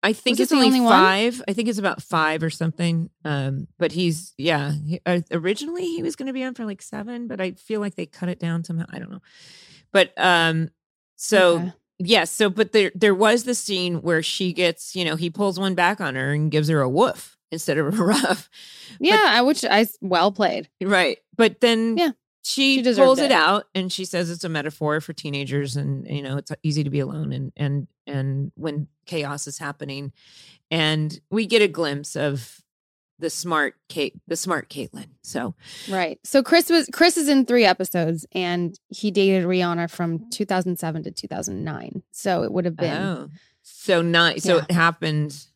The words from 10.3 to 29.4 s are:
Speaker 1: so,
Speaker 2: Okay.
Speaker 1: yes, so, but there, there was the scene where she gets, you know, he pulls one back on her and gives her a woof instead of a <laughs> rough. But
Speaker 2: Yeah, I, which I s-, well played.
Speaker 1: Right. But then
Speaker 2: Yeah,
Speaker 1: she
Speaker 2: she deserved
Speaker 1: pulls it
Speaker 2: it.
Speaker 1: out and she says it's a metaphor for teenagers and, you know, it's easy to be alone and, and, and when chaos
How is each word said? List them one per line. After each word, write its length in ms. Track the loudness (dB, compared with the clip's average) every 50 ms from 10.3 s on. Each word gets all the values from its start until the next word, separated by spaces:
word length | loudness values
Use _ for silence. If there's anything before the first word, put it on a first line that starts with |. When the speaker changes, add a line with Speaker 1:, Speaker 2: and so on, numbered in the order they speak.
| 4 4 4 2 2 0 -2 -4 _ _ _ _ _ _ _ _ _
Speaker 1:
so, 380 | _ -4 2 4 6 6 6 4
Speaker 2:
Okay. 160 | 4 0 -6 -8 _ _ _ _
Speaker 1:
yes, 340 | _ 0 2 4 4 4 0
so, 180 | 0 0 0 0
but 220 | 2 0 -2 2
there, 200 | 4 2 2 2 0
there 180 | 2 4 4 4
was 280 | 6 4 4 4 2 0
the 100 | -2 -4
scene 460 | -4 -4 -4 -4 -2 -2 -2 -2 -4
where 220 | -2 0 0 0 0
she 300 | -2 -4 -2 -2 -2 0
gets, 420 | 0 0 0 0 -2 -12 -10 -6
you 80 | -4 -2
know, 140 | -2 -2
he 120 | -2 -4 -6
pulls 300 | -2 -2 -2 -2 -2 -2
one 160 | -2 -2 2
back 240 | 2 2 2 2 0
on 160 | -4 -6 -4
her 160 | -4 -2 -2
and 180 | -2 0 -2 0
gives 200 | 0 0 0 2
her 100 | 2 2
a 100 | 2 2
woof 480 | 2 2 2 2 0 -6 -16 -20 _ _ _ _
instead 260 | -10 -8 -4 -2 -2
of 100 | 0 0
a 20 | -2
<laughs> 120 | 0 0 2
rough. 460 | 2 2 2 2 0 -2 -2 -4 _ _ -20 -20 -20 -20 -20 -20 -20 -10 -2
But 80 | 2
Speaker 2:
Yeah, 140 | 4 4 6 4
I, 160 | 4 4 4
which 240 | 4 2 2 0 0
I 160 | 2 4 4
s-, 160 | 2 2 -2 _
well 320 | -4 0 2 4 2 2
played. 380 | 2 2 0 0 0 -2 -8 _ _ _
Speaker 1:
Right. 360 | -2 2 2 4 4 2 0 -4 _ _ 0
But 240 | 2 2 2 4 _
then 380 | 4 4 4 4 2 0 0
Speaker 2:
Yeah, 140 | 0 0 0 -2 _ _ _ _ _ _
Speaker 1:
she 320 | -6 -2 2 2 4 4
Speaker 2:
she 40 | 4 2
deserved 220 | 2 4 6 6
Speaker 1:
pulls 140 | 6 6 4
it 60 | 4
Speaker 2:
it. 60 | 4 4
Speaker 1:
out 340 | 6 6 4 4 2 0 _ _
and 160 | -4 -4 -4
she 140 | -6 -6 -8
says 240 | -4 -4 -4 -4 -4
it's 140 | -6 -6 -6
a 40 | -4
metaphor 520 | -4 -4 -4 -6 -6 -4 -2 -2 -2 -2
for 100 | -4 -6
teenagers 640 | -14 -10 -8 -8 -6 -6 -6 -2 -2 -2 -2 -2 -4
and, 320 | -4 -4 -4 -4 -6 -6
you 140 | -8 -8 -8
know, 160 | -6 -6 -6
it's 140 | -6 -6 -8 -14 -6 -4
easy 200 | -4 -2 -2 -2
to 40 | -2
be 100 | -2 -4
alone 340 | -4 -4 -6 -8 -6 -6 -6
and, 180 | -8 -8 -10 _
and, 300 | -6 -4 -4 -2 -4 -6 -8 _ _ _
and 440 | -8 -6 -4 -4 -4 -4 -4 -6 -6 _
when 320 | -8 -8 -6 -6 -6 -8 -8 _ _ _
chaos 420 | -8 -6 -6 -6 -6 -8 -10